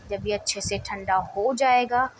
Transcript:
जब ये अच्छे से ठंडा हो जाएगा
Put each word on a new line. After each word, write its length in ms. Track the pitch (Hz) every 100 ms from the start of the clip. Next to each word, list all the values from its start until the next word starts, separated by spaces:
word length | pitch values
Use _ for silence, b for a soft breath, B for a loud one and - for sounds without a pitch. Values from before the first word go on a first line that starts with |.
| -
जब 160 | 202 196
ये 80 |
अच्छे 260 | 208 - 202
से 180 | 196 196
ठंडा 360 | - 202 196 185 185
हो 180 | 196 220
जाएगा 540 | 247 269 247 240 240 254 B